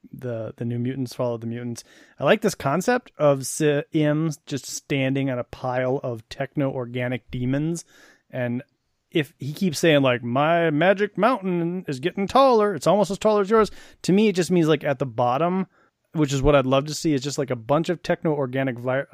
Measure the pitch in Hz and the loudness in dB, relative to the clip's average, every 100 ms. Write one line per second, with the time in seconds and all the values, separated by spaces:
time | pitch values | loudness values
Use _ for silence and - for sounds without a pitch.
0 | - - 123 113 110 - 120 120 123 135 | -20 -12 -10 -8 -10 -8 -6 -4 -4 -4
1 | 123 - 123 117 117 117 123 117 - - | -6 -4 -4 -4 -8 -8 -8 -10 -14 -20
2 | _ - 139 208 208 - 139 160 247 247 | _ -2 2 2 0 -2 -2 -2 0 -2
3 | - - 147 139 127 - 151 143 - 160 | -4 0 2 2 -2 -2 0 0 0 0
4 | 151 151 160 147 - 139 - - - 139 | 2 0 -2 -6 -8 -8 -8 -12 -4 -2
5 | 131 135 135 123 - - 131 127 127 135 | 0 0 -2 -4 -8 -8 -4 -2 -2 -2
6 | 131 113 - - 139 - 135 135 120 127 | -4 -10 -10 -10 -6 -2 -2 -2 -6 -4
7 | 123 127 - 127 123 139 156 170 - _ | -4 -4 -8 -6 -2 0 -2 -4 -8 _
8 | - _ _ 131 123 120 - _ _ _ | -20 _ _ -6 -4 -6 -8 _ _ _
9 | _ 165 143 - 127 151 185 139 170 147 | _ -4 -4 -6 -10 -4 -2 2 4 4
10 | 135 123 120 127 151 170 165 147 180 196 | 4 0 -2 0 2 2 2 2 2 2
11 | 202 - 220 240 185 175 170 180 175 131 | 0 0 0 0 -2 -2 -2 -4 -6 -6
12 | 165 190 196 262 269 226 208 160 160 202 | -4 -4 0 4 6 6 2 0 2 2
13 | 180 196 214 208 190 220 202 - - - | 2 0 2 2 4 2 2 -2 -20 -8
14 | - 196 220 180 165 180 156 151 151 131 | 2 4 4 2 2 4 4 2 0 -2
15 | 139 113 123 135 170 190 180 _ _ _ | -4 -2 0 2 0 -2 -4 _ _ _
16 | _ 160 147 139 139 143 131 135 151 147 | _ -2 0 2 4 4 4 2 0 -4
17 | 170 139 143 139 135 120 113 147 170 170 | 0 0 -2 -6 -4 -4 -2 0 0 -4
18 | - 175 165 147 131 135 135 120 123 131 | -2 -2 -2 -2 -2 -2 -4 -4 -4 -4
19 | 139 | -6